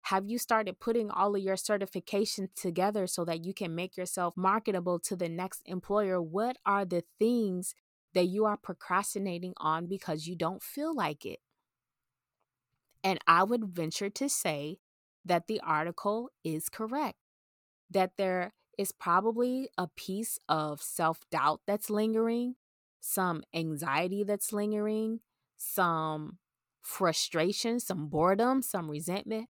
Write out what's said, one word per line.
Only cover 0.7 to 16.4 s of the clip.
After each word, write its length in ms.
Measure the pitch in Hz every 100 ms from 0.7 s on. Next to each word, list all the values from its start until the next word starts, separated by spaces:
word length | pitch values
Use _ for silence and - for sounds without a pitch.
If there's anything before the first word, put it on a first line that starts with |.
| 180
putting 300 | - 226 214
all 260 | 180 202 202
of 60 |
your 140 | 190 190
certifications 960 | - 208 196 190 - 202 196 - 190
together 520 | - 185 170 190 214 180
so 180 | - 170
that 180 | 165
you 80 | 170
can 220 | 190 180
make 240 | 165 185 -
yourself 340 | 180 - 175
marketable 640 | 175 185 214 214 185 175 175
to 160 | - 185
the 120 | 170
next 320 | 165 185 - -
employer? 560 | 180 - 202 202 185
What 340 | 165 175 233 254
are 220 | - 202 190
the 180 | 175 - _
things 560 | 220 240 214 180 185 - _ _ _
that 140 | 185 180
you 180 | 190 214
are 100 | 208
procrastinating 960 | - 180 - 185 202 208 196 175 185 185
on 300 | 156 160 170
because 380 | 190 - 156 156
you 100 | 175
don't 260 | 170 190
feel 320 | - - 302
like 320 | 302 165 151 -
it? 140 | - _ _ _ _ _ _ _ _ _ _ _ _ _ _ _ _
And 140 | 190 185 -
I 180 | 170
would 200 | 196 240 208 175
venture 340 | 160 - 202
to 180 | - 277
say 500 | - 180 151 147 185 _ _ _ _
that 220 | - 175 -
the 140 | 220
article 720 | 160 151 165 170 202 214 247 _